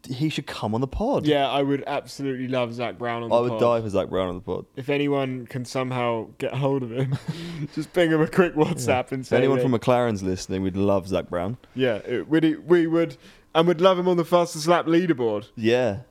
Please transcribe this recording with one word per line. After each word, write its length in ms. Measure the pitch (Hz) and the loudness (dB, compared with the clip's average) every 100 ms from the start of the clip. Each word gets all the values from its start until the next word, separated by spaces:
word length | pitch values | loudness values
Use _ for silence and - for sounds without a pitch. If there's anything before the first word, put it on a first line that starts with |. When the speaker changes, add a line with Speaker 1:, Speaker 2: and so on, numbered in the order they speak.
| - | -12
Speaker 1:
He 220 | 127 156 | -4 -4
should 160 | 151 143 | -4 -8
come 280 | - 110 | -6 -4
on 60 | 110 | -2
the 60 | 131 | -2
pod. 380 | - 226 262 151 | -2 -2 0 2
Speaker 2:
Yeah, 200 | 143 135 | 2 2
I 120 | 135 | 0
would 220 | 139 139 - | 0 -2 -4
absolutely 600 | 117 - - 139 127 127 | -6 -8 -8 -6 -6 -4
love 240 | 131 120 | -2 -4
Zak 240 | 117 117 90 | -4 -8 -6
Brown 260 | 120 117 | -6 -6
on 60 | 117 | 2
the 80 | 117 | 2
Speaker 1:
I 40 | |
would 100 | 120 | 2
Speaker 2:
pod. 100 | 110 | 2
Speaker 1:
die 200 | 120 117 | 2 2
for 80 | 110 | 0
Zak 180 | 95 80 | -2 0
Brown 200 | 92 92 | -2 -2
on 40 | |
the 60 | 90 | -4
pod. 240 | - 92 92 | -6 -8 -8
Speaker 2:
If 140 | - 127 | -12 -4
anyone 560 | 143 143 139 135 131 117 | -2 0 0 -2 -6 -10
can 200 | 131 120 | -10 -6
somehow 640 | 135 127 127 120 113 104 - | -6 -4 -2 -2 -2 -6 -6
get 160 | 135 | -6
hold 280 | 127 139 139 | -2 0 -2
of 80 | 120 | -4
him, 280 | 117 135 135 - 160 | -4 -4 -4 -6 -10
<laughs> 300 | 170 165 - | -10 -10 -8
just 180 | - 151 | -8 -2
ping 180 | 180 170 | 2 4
him 120 | 160 | 4
a 40 | 160 | 2
quick 280 | 190 175 | 4 2
WhatsApp 340 | 147 151 147 123 | 2 0 0 0
Speaker 1:
Yeah. 160 | 127 123 | 0 -2
Speaker 2:
and 160 | 135 127 | -8 0
say, 100 | 120 | 2
Speaker 1:
If 40 | |
anyone 180 | 135 131 | 4 4
Speaker 2:
"Hey." 60 | |
Speaker 1:
from 80 | 131 | 2
McLaren's 500 | 117 131 123 120 101 | 2 4 4 2 0
listening, 400 | 95 92 - 95 | -2 -4 -4 -2
we'd 120 | 95 | -2
love 320 | 95 101 98 92 | 0 2 2 0
Zak 200 | 90 - | -4 -2
Brown. 300 | 87 92 120 - | -4 -4 -8 -12
Speaker 2:
Yeah, 220 | 127 127 104 | -2 -2 -2
it, 300 | - 120 85 | -4 -6 0
we'd, 360 | 160 160 - 135 | 2 2 0 2
we 200 | 175 165 | 2 4
would, 320 | 165 165 - - - _ | 2 0 -4 -20 -20 _
and 140 | 156 170 | 2 2
we'd 140 | 170 | 6
love 160 | 190 180 | 4 4
him 100 | 180 | 2
on 80 | 175 | 0
the 80 | |
fastest 420 | 160 175 170 160 156 | 2 2 2 -2 2
lap 200 | 170 143 | 2 4
leaderboard. 640 | 165 180 131 117 104 101 | 2 2 0 0 -2 -6
Speaker 1:
Yeah. 440 | - 110 123 123 98 - | -2 2 4 2 -2 -10